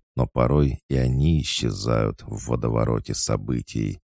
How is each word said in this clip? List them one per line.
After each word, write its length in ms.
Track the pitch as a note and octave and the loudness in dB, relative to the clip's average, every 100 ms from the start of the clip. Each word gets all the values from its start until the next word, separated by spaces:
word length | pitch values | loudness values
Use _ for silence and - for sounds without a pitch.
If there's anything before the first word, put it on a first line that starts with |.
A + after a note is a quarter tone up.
| _ - | _ -4
но 120 | A#1+ | -2
порой 520 | B1 A#1+ D2 C#2+ - - | 2 4 4 2 0 -2
и 60 | C2+ | 0
они 460 | B1+ B1+ D2+ D#2+ | 2 4 4 2
исчезают 840 | - - A#1+ G1+ G#1+ A1+ G#1+ G#1 | 0 -2 -2 -2 -2 0 0 -4
в 240 | - G#1 A1 | -10 -8 -4
водовороте 680 | A#1 A1+ A1 A1+ A1+ - | -2 0 0 0 -2 -2
событий. 840 | - - G#1 G#1 A#1+ - A1+ G#1 G1+ _ | -4 -2 -2 -2 -6 -4 -4 -4 -6 _